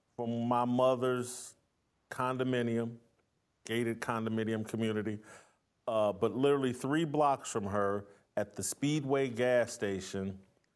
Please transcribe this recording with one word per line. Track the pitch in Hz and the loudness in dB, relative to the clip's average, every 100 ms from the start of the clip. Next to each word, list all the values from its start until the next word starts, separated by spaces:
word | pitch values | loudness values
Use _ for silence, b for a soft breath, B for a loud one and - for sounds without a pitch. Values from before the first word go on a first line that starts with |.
| _ - | _ -6
from | 117 117 117 | -4 0 2
my | 120 123 | 2 4
mother's | 123 127 127 127 123 123 - - - _ _ _ _ - | 4 4 4 2 0 -2 -8 -14 -18 _ _ _ _ -12
condominium, | - 127 127 127 127 117 117 117 117 _ _ _ _ _ _ - | -4 -2 0 0 0 0 0 -2 -6 _ _ _ _ _ _ -6
gated | 117 117 113 | -2 -2 -2
condominium | - 117 110 110 110 110 110 | -4 -2 -2 -2 -2 -2 -4
community, | 113 110 107 104 104 B B B B _ _ - | -2 -2 -2 -4 -6 B B B B _ _ -4
uh, | 110 104 | 2 2
but | 95 110 107 | 2 0 2
literally | 143 143 131 | 2 4 0
three | 123 131 156 160 | -2 -2 0 0
blocks | 147 143 135 - | 2 2 2 -2
from | 113 101 | -4 -2
her | 101 101 101 - b b - | 0 0 -2 -6 b b -4
at | 104 - | -4 -4
the | |
Speedway | 98 - 143 151 135 139 135 | -6 -2 0 0 2 0 0
gas | 113 123 123 117 | 0 4 4 2
station, | - 104 95 92 98 98 95 - _ _ | -2 -4 -4 -4 -6 -6 -8 -16 _ _